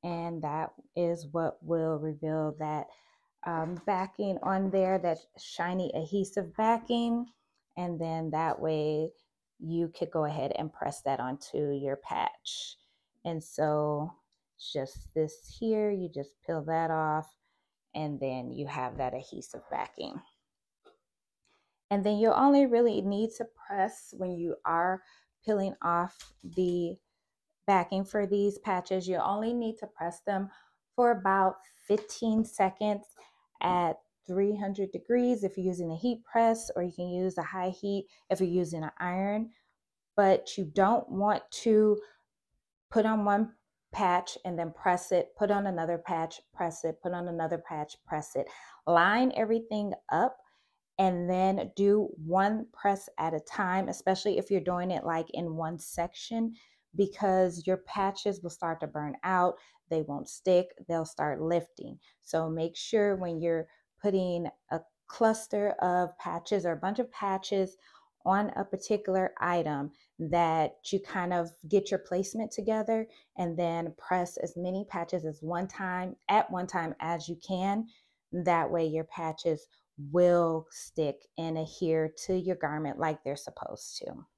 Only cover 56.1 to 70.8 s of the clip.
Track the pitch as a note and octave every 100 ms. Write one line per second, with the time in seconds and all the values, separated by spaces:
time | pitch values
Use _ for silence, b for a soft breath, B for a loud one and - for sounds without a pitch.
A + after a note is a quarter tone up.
56.1 | - - A3+ A3+ A3+ B B B - G3
57.1 | - G3+ F#3+ F#3 E3+ E3 F#3 - G#3 G3
58.1 | G3 G#3 G3 F3 - E3+ D#3+ D#3 D3+ D3
59.1 | C#3 F3+ F#3 F3+ - B B _ E3 D3+
60.1 | C#3+ - - - F3+ F3+ - - E3 D#3+
61.1 | - D3+ C#3+ D#3 E3+ E3+ - - - b
62.1 | b - D#3+ D#3+ D#3+ E3 E3 - A3+ G#3
63.1 | F#3+ F3+ E3 E3+ E3 E3 b b _ G#3
64.1 | F#3+ F3+ F3 E3+ - _ D#3+ - _ _
65.1 | - A3+ A3 - G#3 G#3 - F3+ F3+ F3+
66.1 | - F3 E3+ E3+ G3+ E3+ D#3+ F3+ G#3+ B3
67.1 | - G3+ F#3+ - G3 F#3+ - b b b
68.1 | _ - F#3+ G#3 - G3 G3 - G#3 G#3
69.1 | F#3 F#3 - F3 F3 D#3+ D3 C#3+ b b
70.1 | _ D#3+ E3+ E3+ D#3+ D#3 -